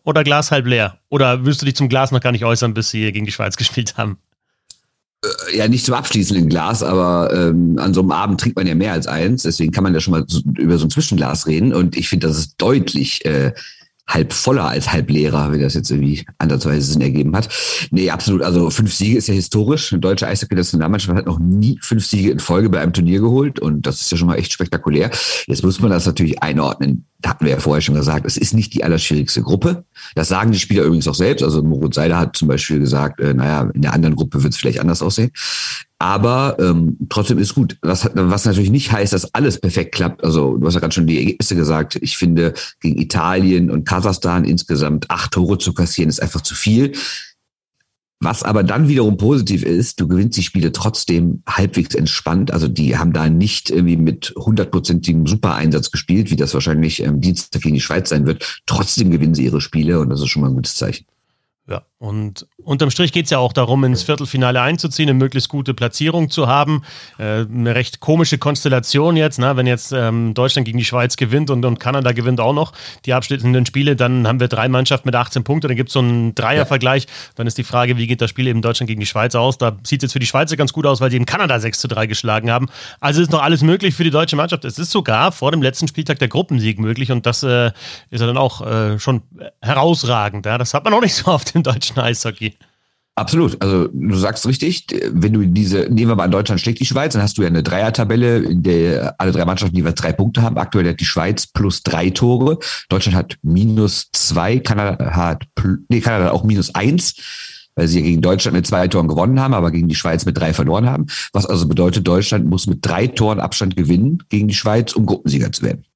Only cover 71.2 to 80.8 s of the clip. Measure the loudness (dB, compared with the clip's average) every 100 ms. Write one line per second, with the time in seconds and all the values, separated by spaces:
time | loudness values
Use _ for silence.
71.2 | 0 0 0 0 0 0 -2 0 0 0
72.2 | 0 0 0 0 -2 -6 -20 -14 -2 -2
73.2 | 0 -2 2 2 2 0 0 2 2 2
74.2 | 2 2 0 0 0 0 2 0 0 -2
75.2 | -2 -4 -2 -2 -2 -2 -2 0 2 2
76.2 | 0 -2 -2 0 0 0 2 0 -2 -14
77.2 | -20 -6 -6 -4 -4 0 0 0 -2 -2
78.2 | -2 -2 0 0 0 -2 -4 -4 -4 -2
79.2 | 0 2 0 2 -2 -2 -6 -4 -2 -2
80.2 | -2 0 -2 0 -2 0